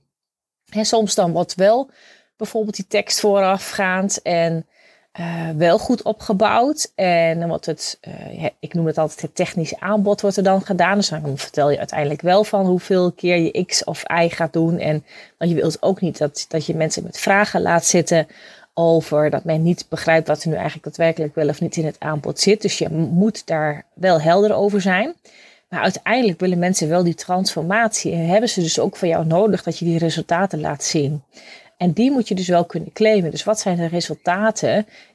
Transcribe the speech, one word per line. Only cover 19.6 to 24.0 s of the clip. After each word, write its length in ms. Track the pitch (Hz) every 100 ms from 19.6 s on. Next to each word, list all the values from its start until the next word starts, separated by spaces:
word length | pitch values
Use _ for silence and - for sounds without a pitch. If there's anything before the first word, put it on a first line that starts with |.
niet 240 | 165 175 -
begrijpt 400 | 147 - 165 156
wat 140 | 151
er 60 | 165
nu 60 |
eigenlijk 300 | 156 151 156
daadwerkelijk 500 | - - 165 165 151
wel 140 | 165 151
of 120 | 147
niet 160 | 165 170
in 100 | 156
het 140 | -
aanbod 400 | 151 156 - 147
zit. 220 | - 220
Dus 160 | 185 -
je 100 | 160
moet 560 | 156 160 170 214 - -
daar 380 | 160 151 147 -
wel 260 | -